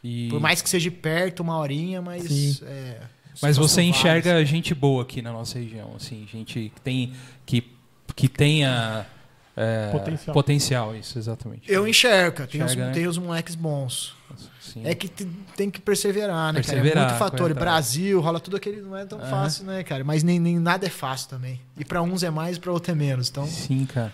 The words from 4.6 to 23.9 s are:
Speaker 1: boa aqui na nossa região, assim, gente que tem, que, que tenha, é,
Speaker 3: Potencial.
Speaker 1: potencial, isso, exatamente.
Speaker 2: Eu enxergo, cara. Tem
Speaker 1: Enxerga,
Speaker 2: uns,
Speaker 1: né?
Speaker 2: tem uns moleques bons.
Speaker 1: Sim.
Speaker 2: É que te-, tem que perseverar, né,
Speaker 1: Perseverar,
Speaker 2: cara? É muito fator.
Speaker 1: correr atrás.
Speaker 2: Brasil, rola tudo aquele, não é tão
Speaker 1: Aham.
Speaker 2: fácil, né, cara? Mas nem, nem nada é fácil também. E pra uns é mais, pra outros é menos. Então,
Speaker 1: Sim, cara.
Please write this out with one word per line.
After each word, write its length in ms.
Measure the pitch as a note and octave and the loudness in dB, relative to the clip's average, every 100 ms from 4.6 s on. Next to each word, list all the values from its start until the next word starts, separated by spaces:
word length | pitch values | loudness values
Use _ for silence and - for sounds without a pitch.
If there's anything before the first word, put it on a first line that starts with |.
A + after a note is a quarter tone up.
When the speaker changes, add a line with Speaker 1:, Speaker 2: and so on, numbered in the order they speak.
| - | 0
Speaker 1:
boa 280 | D3+ C#3 C3 | 2 4 4
aqui 200 | A#2+ C3 | 0 -6
na 100 | A#2 | -8
nossa 260 | A2+ A2+ B2 | -8 -8 -8
região, 340 | A#2 A2 G#2+ A2 | -8 -10 -12 -12
assim, 300 | - A2 G#2+ | -12 -12 -12
gente 400 | A2+ A2 A#2+ G#2+ | -12 -8 -8 -8
que 60 | - | -8
tem, 300 | - C3 B2 - - - - | -4 -2 -2 -6 -18 -20 0
que, 260 | A#2+ - - _ _ - | 0 0 -20 _ _ -16
que 140 | - B2+ | 0 0
tenha, 800 | - D3 D#3 C#3 B2 A2+ A2 G2+ - - _ _ - | 4 2 4 2 0 -2 -4 -8 -16 -20 _ _ -2
é, 340 | A2 A2 G#2 | 0 0 0
Speaker 3:
Potencial. 420 | C#3+ G2 D#3+ - | -2 -2 -6 0
Speaker 1:
potencial, 600 | D3 C#3 C#3+ - B2+ A2 A2 | 0 4 2 2 0 -2 -8
isso, 220 | - B2 | -10 -8
exatamente. 440 | A2 A2+ A2+ A2 - | -6 -6 -10 -14 0
Speaker 2:
Eu 160 | F#3+ G#3 | 2 4
enxergo, 480 | A3+ B3 G3 F3 E3 | 4 6 6 4 0
cara. 120 | B2+ | -6
Tem 100 | D3+ | -2
Speaker 1:
Enxerga, 220 | D#3 B2+ | 0 0
Speaker 2:
uns, 40 | B2+ | 0
Speaker 1:
né? 40 | |
Speaker 2:
tem 160 | C3+ E3+ | 0 0
uns 80 | E3+ | -2
moleques 360 | F3 E3 E3 | -2 -4 -4
bons. 600 | E3 E3 C#3+ C3 - - - - C3+ - - | -4 -2 -2 -4 -6 -10 -14 -20 -20 -20 -20
Speaker 1:
Sim. 220 | - A#2 | -18 -8
Speaker 2:
É 100 | B2+ | -4
que 120 | E3+ G3 | -4 -6
te-, 200 | - F#3+ F3 G3 - | -8 -10 -10 -14 -4
tem 140 | G3+ | -4
que 100 | F#3+ | -4
perseverar, 720 | - G3 G#3 G3 G#3 E3 D#3+ | -2 0 2 0 0 0 0
né, 80 | D3+ | 0
Speaker 1:
Perseverar, 320 | C3 C#3 C#3 | 0 2 4
Speaker 2:
cara? 60 | D#3 C3 | 4 4
É 20 | |
muito 80 | A#2+ | 2
fator. 200 | - B2+ | 0 2
Speaker 1:
correr 120 | E3+ | 0
atrás. 220 | D3+ F3 | 2 2
Speaker 2:
Brasil, 460 | D#3+ B2+ C3 G3 F#3+ | 2 2 0 2 4
rola 200 | D#3 E3+ | 4 0
tudo 160 | E3+ F#3+ | -2 -6
aquele, 240 | G#3 G#3 | -4 -8
não 140 | G3 F#3+ | -10 -12
é 100 | G3 | -10
tão 120 | F3+ | -10
Speaker 1:
Aham. 100 | B2+ | -4
Speaker 2:
fácil, 340 | C3+ D3 D3+ | -2 0 -2
né, 180 | F#3+ F#3+ | -6 -8
cara? 180 | F3+ C#3 | -4 -4
Mas 180 | C3+ D#3 | 0 2
nem, 160 | E3 F3 | 4 4
nem 180 | E3+ E3+ | 4 2
nada 260 | E3+ F#3 F#3+ | 2 0 -2
é 40 | |
fácil 380 | - C3+ C3 - | -4 -6 -6 -8
também. 300 | C3 B2+ B2+ - - | -8 -8 -10 -12 -12
E 60 | |
pra 180 | D3 F3 | -4 -2
uns 200 | E3+ F3+ | 0 0
é 60 | E3+ | 0
mais, 280 | D#3 E3 F3 | 0 -2 -4
pra 140 | F3+ | -2
outros 200 | F3 F3 | -2 0
é 40 | D#3+ | 0
menos. 300 | C#3+ C3 B2 | 2 0 -2
Então, 160 | - C#3+ | -4 -6
Speaker 1:
Sim, 400 | E3 - C3+ | -6 -2 0
cara. 260 | C3 | 0